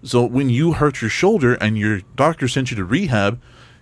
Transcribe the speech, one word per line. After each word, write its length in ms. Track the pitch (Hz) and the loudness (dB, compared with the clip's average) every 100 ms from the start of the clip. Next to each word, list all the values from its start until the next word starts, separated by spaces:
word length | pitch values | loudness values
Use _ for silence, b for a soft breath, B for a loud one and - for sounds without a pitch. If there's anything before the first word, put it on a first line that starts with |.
So 200 | - 123 | 0 0
when 260 | 120 123 139 | 2 0 0
you 240 | 120 165 | 2 0
hurt 280 | 156 147 143 | 2 0 0
your 80 | 113 | -4
shoulder 460 | - 185 220 127 123 | 0 2 4 2 2
and 220 | 107 110 | 0 0
your 240 | 104 104 - - | 0 -2 -6 0
doctor 320 | 139 165 131 | 0 0 -2
sent 240 | 139 131 | -2 -4
you 60 | 110 | -4
to 80 | 90 | -2
rehab, 560 | 135 196 120 98 120 b b b b | -2 0 0 0 -2 b b b b